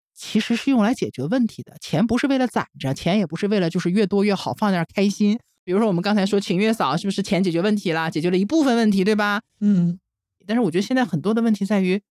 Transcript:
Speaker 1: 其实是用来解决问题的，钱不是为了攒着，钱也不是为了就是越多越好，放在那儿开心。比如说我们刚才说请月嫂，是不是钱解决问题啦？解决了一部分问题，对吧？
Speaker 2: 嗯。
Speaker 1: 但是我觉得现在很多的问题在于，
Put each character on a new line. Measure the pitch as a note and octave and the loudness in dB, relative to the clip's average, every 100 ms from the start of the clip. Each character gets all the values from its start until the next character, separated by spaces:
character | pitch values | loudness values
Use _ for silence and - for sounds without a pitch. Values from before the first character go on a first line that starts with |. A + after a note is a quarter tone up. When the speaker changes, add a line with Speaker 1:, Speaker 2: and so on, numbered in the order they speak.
| _ | _
Speaker 1:
其 | - - A3 | -20 -4 -2
实 | - A#3 | 0 -2
是 | - | 2
用 | B3+ | 2
来 | G#3 | 2
解 | C4+ B2 | 0 -4
决 | - | -4
问 | C#3 C4 A#3 | -2 0 -2
题 | - | -4
的， | - - | -16 -18
钱 | - D3+ A3 | -4 0 0
不 | A#3+ | 0
是 | C#4 | 0
为 | C4+ | 0
了 | B3 | 0
攒 | - - C#3 | -2 -6 -6
着， | C3 | -6
钱 | C3+ E3+ G#3 | -2 0 0
也 | F3 | 0
不 | E3+ | -2
是 | G3+ | -2
为 | G#3 | 0
了 | E3 | 0
就 | F#3 | 0
是 | F#3+ | 0
越 | F#3+ G3 | 0 0
多 | G3+ | 2
越 | G3+ | 0
好， | G3 - | 0 -4
放 | - G#3+ | -2 0
在 | F#3 | 0
那 | |
儿 | D#3+ | -2
开 | - G3+ | 0 0
心。 | G3 G#3 A3 - _ | 2 0 0 -6 _
比 | - | -4
如 | F#3 | 0
说 | A3+ | 2
我 | |
们 | E3+ | 0
刚 | G3+ G#3+ | 0 0
才 | |
说 | F#3+ G3+ | 2 0
请 | G3+ F3+ | 0 0
月 | A3 | 0
嫂， | A3+ D3+ D#3 | 0 0 -2
是 | G3+ | -2
不 | |
是 | G3 | -4
钱 | G3 F3 | -2 0
解 | F#3+ | 0
决 | E3 | 0
问 | G3+ G#3 | 0 0
题 | F#3+ | 0
啦？ | D#3+ D#3+ | -2 -2
解 | D#3 | -2
决 | E3 | 0
了 | F#3 | 0
一 | |
部 | G#3 D#4+ | 2 2
分 | C4+ A#3 | 2 2
问 | A3 | 2
题， | G3 | 2
对 | F#3 | 2
吧？ | G#3+ G#3 G#3 - _ | 2 0 -2 -6 _
Speaker 2:
嗯。 | G#3 F#3+ F3 F3+ _ _ _ _ - | 0 2 2 -2 _ _ _ _ -4
Speaker 1:
但 | A#3 | 0
是 | |
我 | G#3 | 0
觉 | E3+ | 0
得 | |
现 | G3+ C4 | 0 0
在 | |
很 | B3 D#3 | 0 -2
多 | F3 | -2
的 | A3+ | 0
问 | A#3 | 0
题 | G#3 G3 | 0 0
在 | G#3 | 0
于， | F#3 G3 - | 2 -2 -4